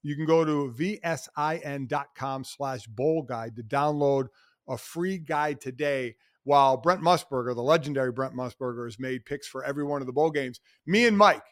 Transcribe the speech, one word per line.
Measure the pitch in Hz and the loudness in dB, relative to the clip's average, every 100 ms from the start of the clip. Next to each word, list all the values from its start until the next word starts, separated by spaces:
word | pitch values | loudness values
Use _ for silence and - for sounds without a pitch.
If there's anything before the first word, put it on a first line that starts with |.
you | 147 143 | -6 -4
can | 156 | 2
go | 165 156 | 4 4
to | 151 139 | 0 -2
V | 117 180 208 | -4 -4 -4
S | 170 160 - - | -4 -6 -6 -4
I | 151 160 | -2 -2
N | 151 143 127 | -6 -8 -4
dot | 143 139 - | -6 -6 -8
com | 131 135 | -6 -6
slash | 131 - 139 127 113 | -10 -8 -6 -6 -10
bowl | 107 143 160 | -2 0 0
guide | 127 120 113 113 | -2 -8 -8 -12
to | |
download | 110 139 151 147 143 139 127 _ _ _ - | -4 0 0 2 2 2 -2 _ _ _ -10
a | 127 | -10
free | - 165 185 190 | -8 -6 -4 -4
guide | 151 151 151 143 | -4 -2 0 -2
today. | 135 127 147 139 123 - _ _ | -10 -4 -2 -2 -4 -10 _ _
While | 135 143 139 131 | 2 6 6 4
Brent | 165 185 | 2 2
Musburger, | 165 170 - 131 123 | 4 2 2 -4 -4
the | 120 | -2
legendary | 123 165 143 139 127 | 2 2 2 -2 -2
Brent | 120 131 127 | -2 -6 -6
Musburger, | 127 - 127 120 117 | -10 -6 -8 -8 -12
has | 107 | -10
made | 131 127 - | -8 -8 -6
picks | 143 - | -10 -8
for | 135 | -10
every | 135 143 | -6 -4
one | 147 143 | -2 -2
of | 127 | -2
the | |
bowl | 127 160 | 0 0
games, | 147 131 120 _ _ - | 0 -6 -10 _ _ 0
me | 202 240 | 4 6
and | 202 | 8
Mike | 208 151 - | 6 6 -6